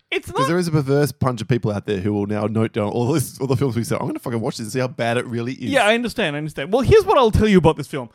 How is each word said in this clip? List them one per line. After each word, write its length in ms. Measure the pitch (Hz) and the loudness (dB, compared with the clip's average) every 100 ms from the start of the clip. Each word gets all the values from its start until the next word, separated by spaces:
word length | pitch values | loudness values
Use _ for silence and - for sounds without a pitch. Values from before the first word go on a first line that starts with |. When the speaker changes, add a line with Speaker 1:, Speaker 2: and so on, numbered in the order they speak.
| - | -8
Speaker 1:
It's 200 | 370 - | -8 -4
Speaker 2:
'Cause 100 | 370 | -2
Speaker 1:
not 80 | 523 | 0
Speaker 2:
there 100 | 175 | 0
is 100 | 170 | 0
a 40 | |
perverse 400 | 156 135 143 147 | 0 2 2 2
bunch 280 | - 135 120 | 0 -2 -2
of 80 | - | -2
people 240 | 120 113 | 0 0
out 140 | 101 - | -4 -2
there 140 | 98 | -2
who 120 | 107 | 0
will 140 | 104 101 | 0 -2
now 200 | 104 107 | -2 -2
note 280 | 110 107 | 0 -2
down 160 | 117 104 | -2 -2
all 240 | 117 120 | 0 0
this, 260 | 156 135 - | 0 -2 -4
all 60 | 135 | -2
the 100 | 120 | 0
films 200 | 139 113 | 0 -2
we 60 | |
say, 140 | 110 113 | -2 -4
"I'm 80 | 135 | -4
gonna 120 | 311 | -6
fucking 240 | - 117 | -6 -6
watch 160 | 120 - | -6 -6
this 80 | 107 | -6
and 60 | |
see 80 | 135 | -4
how 80 | 127 | -4
bad 280 | - 117 120 | -2 -2 -2
it 80 | 127 | -2
really 280 | 117 117 | -6 -6
is." 160 | 135 120 | -6 -2
Speaker 1:
Yeah, 160 | 262 208 | 2 2
I 80 | |
understand, 420 | 233 240 - 175 147 | 2 -2 -4 -4 -4
I 20 | |
understand. 300 | 156 - 147 | -6 -8 -2
Well, 120 | 233 | 0
here's 240 | 247 427 370 | 4 4 6
what 100 | 302 | 4
I'll 140 | 226 | 4
tell 180 | - 214 | 4 6
you 80 | 185 | 6
about 220 | 160 151 | 6 2
this 80 | 139 | -4
film. 220 | 147 117 | -8 -10